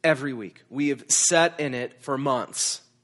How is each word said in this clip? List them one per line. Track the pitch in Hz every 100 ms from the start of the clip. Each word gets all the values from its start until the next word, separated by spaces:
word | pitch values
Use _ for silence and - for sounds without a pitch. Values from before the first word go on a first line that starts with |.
Every | 160 147 139
week. | 123 98 - _
We | 131 143
have | 135 -
sat | - - 170 170 -
in | 147
it | 123 123 -
for | - 135
months. | 139 127 - - - - _ _